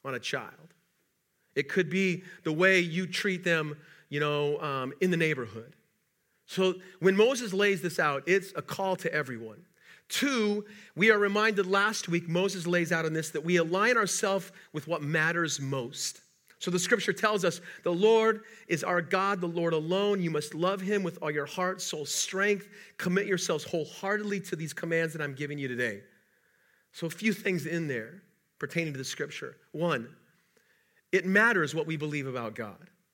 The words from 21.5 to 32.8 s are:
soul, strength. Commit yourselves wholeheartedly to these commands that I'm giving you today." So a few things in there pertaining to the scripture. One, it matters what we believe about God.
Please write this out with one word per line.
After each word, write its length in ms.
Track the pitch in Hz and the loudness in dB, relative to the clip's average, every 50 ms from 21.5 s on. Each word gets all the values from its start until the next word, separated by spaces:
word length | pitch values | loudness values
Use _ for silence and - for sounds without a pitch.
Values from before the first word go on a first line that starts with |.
| - 185 180 185 185 185 | -4 -2 -2 -2 -2 -4
soul, 240 | - - - 151 143 | -6 -8 -6 -8 -6
strength. 640 | 135 - - - - 190 190 196 208 208 190 - - - - - - _ - | -4 -4 -4 -4 -2 0 0 2 2 2 0 -2 -14 -20 -20 -20 -18 _ -4
Commit 280 | - 185 175 190 208 | -2 0 2 2 2
yourselves 380 | 208 190 170 - - 165 151 - | 2 0 0 0 0 -2 -2 -2
wholeheartedly 760 | - - 165 147 - - - 196 196 208 208 208 202 202 196 | -4 -4 -4 -4 -6 -8 -8 -4 -2 -2 -2 -2 -2 -4 -4
to 160 | 196 - 190 | -4 -6 -6
these 160 | 156 160 147 | -6 -6 -8
commands 400 | - - - 170 165 165 165 160 | -8 -8 -4 0 0 0 0 -2
that 100 | 156 156 | -4 -6
I'm 120 | 151 143 135 | -6 -6 -6
giving 240 | 131 147 143 147 147 | -8 -8 -8 -6 -6
you 100 | 139 127 | -6 -4
today." 340 | 123 120 123 113 101 101 - - _ _ _ _ _ _ _ _ _ _ _ _ _ _ _ _ | -2 -2 -2 -2 -4 -8 -14 -20 _ _ _ _ _ _ _ _ _ _ _ _ _ _ _ _
So 140 | _ - 170 | _ -8 -8
a 40 | 165 | -8
few 220 | 160 - 202 226 | -6 -2 -2 -2
things 320 | 196 - - 202 185 165 139 | -2 0 -2 -2 -2 -2 -2
in 220 | 156 165 170 165 | -4 -4 -4 -4
there 380 | 147 131 113 110 117 160 196 _ _ _ _ _ _ _ _ | -4 -4 -6 -6 -10 -16 -20 _ _ _ _ _ _ _ _
pertaining 340 | - 139 - 170 165 156 139 | -10 -4 -4 -4 -4 -4 -6
to 40 | 135 | -8
the 60 | 131 | -8
scripture. 520 | - - - 147 151 - - - 127 - _ _ _ | -10 -8 -8 -8 -8 -8 -12 -12 -12 -14 _ _ _
One, 460 | - - 170 170 151 123 113 - - _ _ _ _ _ _ _ _ _ _ _ _ _ _ _ _ _ _ _ | -6 -4 -2 0 0 -2 -4 -10 -16 _ _ _ _ _ _ _ _ _ _ _ _ _ _ _ _ _ _ _
it 120 | - 190 170 | 0 0 2
matters 520 | 185 190 202 220 233 233 185 156 135 147 | 4 6 6 6 6 6 4 2 0 0
what 100 | 160 151 | -4 -2
we 100 | 160 160 | -2 -4
believe 300 | 147 151 151 147 147 135 | -4 -4 -4 -4 -4 -4
about 300 | 135 123 123 117 110 107 | -4 -6 -6 -6 -6 -6
God. 340 | 120 113 104 92 - | -8 -10 -10 -10 -18